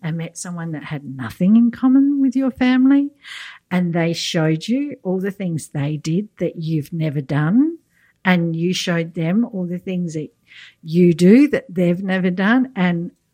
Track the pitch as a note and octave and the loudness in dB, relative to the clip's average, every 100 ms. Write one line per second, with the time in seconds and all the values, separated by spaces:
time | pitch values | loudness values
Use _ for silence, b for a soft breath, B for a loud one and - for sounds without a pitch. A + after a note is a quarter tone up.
0 | D#3+ E3 E3 - F#3 F3 E3 D3+ D3+ D3 | -8 -8 -8 -12 -12 -10 -10 -10 -10 -10
1 | C#3+ C3+ A2+ - F#3 A3+ A#3 A#3 B3+ C4+ | -10 -12 -10 -2 4 4 4 2 2 4
2 | C#4 C#4+ C4+ B3+ C4+ - B3+ B3+ C4 C#4+ | 4 2 0 0 -2 0 2 4 4 4
3 | C#4+ _ B B B B - F3+ F3 E3+ | 2 _ B B B B -4 -2 0 0
4 | E3 E3 - F3 D#3+ D#3+ - C4 D4 - | 0 -2 -4 0 0 0 -2 -4 -4 -8
5 | F#3 F#3 G3 F#3+ F#3 D#3+ - D3+ C#3+ D3+ | -4 -4 -4 -6 -6 -6 -6 -6 -4 -4
6 | D#3+ E3+ G#3 - F3 - D#3+ D#3+ C#3+ E3 | -2 -4 -4 -6 -6 -4 -4 -4 -4 -4
7 | D#3 C#3+ C3 D3 D#3 A3+ D#4 E4+ _ _ | -4 -4 -2 -2 2 2 2 -2 _ _
8 | _ _ F#3+ F3+ E3 E3 F3 F3+ - E3+ | _ _ 0 0 0 -2 -2 -2 -2 -2
9 | E3 E3+ D#3+ G3+ A#3+ F#3+ F3+ F3 F#3+ F3+ | -4 -4 -2 0 -2 -4 -6 -8 -6 -6
10 | E3+ D#3 D3 _ _ B B B D#3+ E3+ | -4 -6 -10 _ _ B B B -2 4
11 | F3 E3 F3+ A#3+ D4 G#3 - F3+ F3 F3+ | 4 6 6 8 6 2 -4 -2 0 0
12 | G3 F#3+ F#3 F3+ G3 B3+ B3+ G3 F3+ E3+ | -2 -2 -2 0 2 2 0 0 0 0
13 | F3 _ _ | -6 _ _